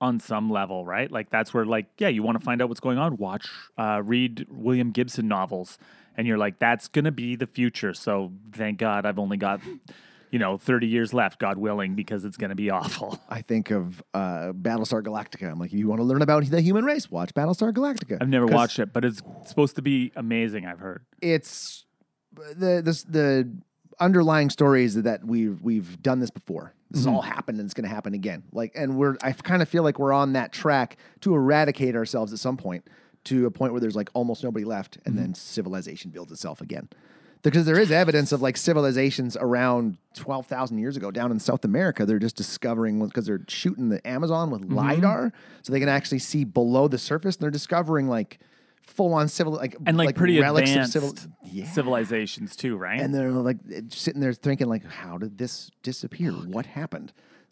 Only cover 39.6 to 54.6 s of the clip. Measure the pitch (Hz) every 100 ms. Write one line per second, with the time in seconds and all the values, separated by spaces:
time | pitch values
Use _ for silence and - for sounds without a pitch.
39.6 | 127 123 113 92 _ - - 135 127 127
40.6 | 127 113 113 139 101 98 120 110 - 127
41.6 | 104 110 185 139 101 107 113 - 104 -
42.6 | 127 113 113 107 107 - 110 98 - -
43.6 | 180 156 123 101 - 127 165 165 165 117
44.6 | 95 131 139 151 190 214 226 - - -
45.6 | - 135 143 139 - 131 - 151 127 95
46.6 | 120 127 147 127 - 151 190 185 151 147
47.6 | - 175 165 156 135 117 104 - _ _
48.6 | _ _ _ - 185 160 151 - 156 156
49.6 | 131 - 147 165 160 139 175 165 139 151
50.6 | 135 139 127 151 139 - - - 92 92
51.6 | 95 165 127 123 110 113 104 - 104 -
52.6 | 135 107 92 113 139 139 131 127 123 123
53.6 | - 92 113 - - 143 135 120 147 139